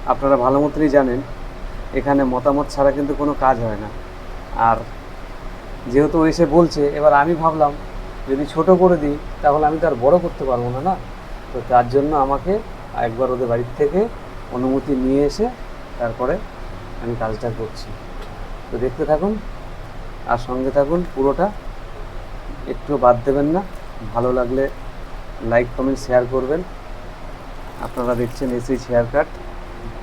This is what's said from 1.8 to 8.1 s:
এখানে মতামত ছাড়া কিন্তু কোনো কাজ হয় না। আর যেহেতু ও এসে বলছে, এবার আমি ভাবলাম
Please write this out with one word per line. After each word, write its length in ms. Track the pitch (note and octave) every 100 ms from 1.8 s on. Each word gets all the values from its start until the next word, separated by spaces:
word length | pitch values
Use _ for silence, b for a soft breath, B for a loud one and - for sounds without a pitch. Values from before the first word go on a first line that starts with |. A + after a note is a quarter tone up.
| - C3+
এখানে 240 | C3+ C#3 C3+
মতামত 320 | B2+ B2+ C#3+ D3
ছাড়া 160 | - C#3 C3+
কিন্তু 160 | C#3+ C#3
কোনো 120 | D3 C#3
কাজ 120 | C3 B2+ A#2
হয় 120 | G#2
না। 40 | G#2 - - - - - - - A2+
আর 100 | A2+ A#2+ - - - - - - - - - -
যেহেতু 240 | B2+ D3 E3
ও 20 | D#3+
এসে 120 | D#3 E3 D#3
বলছে, 260 | E3 D#3 C#3+ D3
এবার 140 | D3+ D3
আমি 120 | D3 E3+
ভাবলাম 300 | D#3+ D#3 D3+ C#3+ - - -